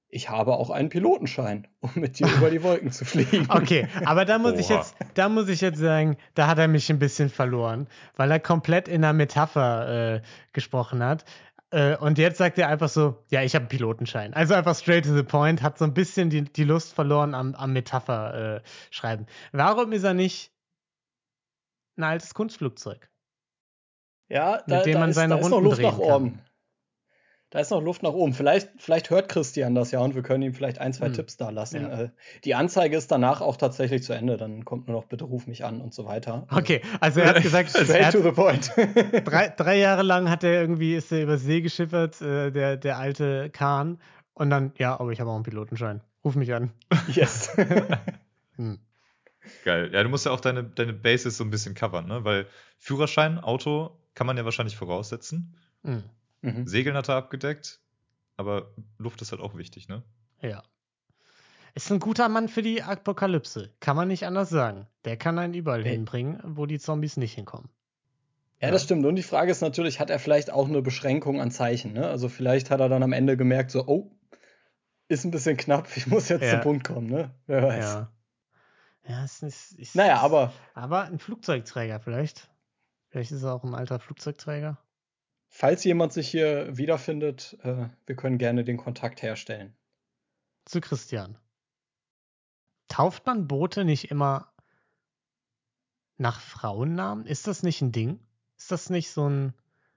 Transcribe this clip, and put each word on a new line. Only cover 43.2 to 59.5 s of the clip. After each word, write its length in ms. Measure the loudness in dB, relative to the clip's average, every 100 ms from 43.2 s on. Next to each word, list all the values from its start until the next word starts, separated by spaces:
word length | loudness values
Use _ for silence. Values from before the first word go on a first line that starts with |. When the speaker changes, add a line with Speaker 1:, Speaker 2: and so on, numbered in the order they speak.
| -2 -2 -6
Speaker 2:
Kahn. 500 | -2 0 0 -2 -6 -14 _ _
Und 180 | -2 2
dann, 220 | 2 0 -2
„Ja, 220 | -2 -2
aber 140 | -4
ich 80 | -4
habe 100 | -4
auch 60 | -4
einen 80 |
Pilotenschein. 560 | -6 -8 -8 -6 -6 -8 -12 _
Ruf 100 | -4
mich 180 | -2 0
an.“ 200 | -2 -4 -6 0 0 2
Speaker 1:
Yes. 440 | 2 2 0 -4 0
<laughs> 1000 | 4 4 2 -4 -6 -14 _ _ _ -8
Speaker 2:
Hm. 240 | -8 -8 _ _ _ _ _ _ -20 -8
Speaker 3:
Geil. 260 | 0 0 2
Ja, 100 | 2
du 60 | 2
musst 180 | 0 -2
ja 60 |
auch 80 | -2
deine, 240 | -2 -2
deine 280 | -6 -4 -4
Bases 440 | 0 2 2 0 -6
so 80 |
ein 60 | -4
bisschen 240 | -4 -6
covern, 320 | -6 -4 -4 -6
ne? 180 | -6
Weil 220 | -2 -2 -4 -12 _ _
Führerschein, 600 | -8 -2 0 2 2 0
Auto 580 | -4 -4 -2 -4 -6 _ _
kann 120 | -6 -4
man 100 | -2
ja 80 |
wahrscheinlich 320 | -4 -4 -6 -6
voraussetzen. 800 | -6 -6 -6 -12 -10 -10 -10 -14 _ _
Speaker 2:
Hm. 180 | -8 -8 -10 _ _ _
Speaker 1:
Mhm. 240 | -8 -6 -4
Speaker 3:
Segeln 280 | -2 0
hat 140 | -2 -2
er 80 | -4
abgedeckt, 640 | -4 -8 -8 -8 -12 -20 _ _ _ _ _ -12
aber 380 | -6 -6 -8 -20 -20 _
Luft 240 | -12 -12
ist 100 | -12
halt 80 | -10
auch 160 | -12